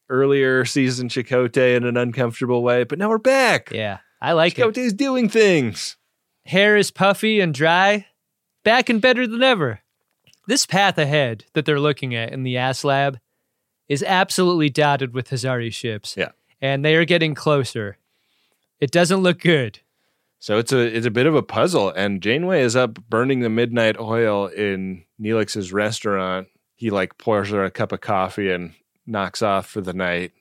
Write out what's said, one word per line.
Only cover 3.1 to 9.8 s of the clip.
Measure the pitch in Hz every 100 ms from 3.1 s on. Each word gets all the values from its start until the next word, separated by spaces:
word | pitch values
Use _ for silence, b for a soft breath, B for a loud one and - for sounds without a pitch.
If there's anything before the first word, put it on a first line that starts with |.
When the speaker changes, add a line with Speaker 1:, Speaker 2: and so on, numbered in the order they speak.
| 220
Speaker 1:
back. | 247 269 247 151 -
Speaker 2:
Yeah, | - 107 95 _ _
I | 127
like | 165 170 -
it. |
Speaker 1:
Chakotay's | 233 226 254
doing | 196 277 254 226
things. | 226 214 170 120 110 - - _ _ _ _ -
Speaker 2:
Hair | 180 208 208
is | 196
puffy | - 196 196 220 214
and | 180
dry. | 131 156 170 196 208 196 _ _ _ _ _
Back | - 240 247
and | 233
better | 247 247 247
than | 233
ever. | 262 233 143 107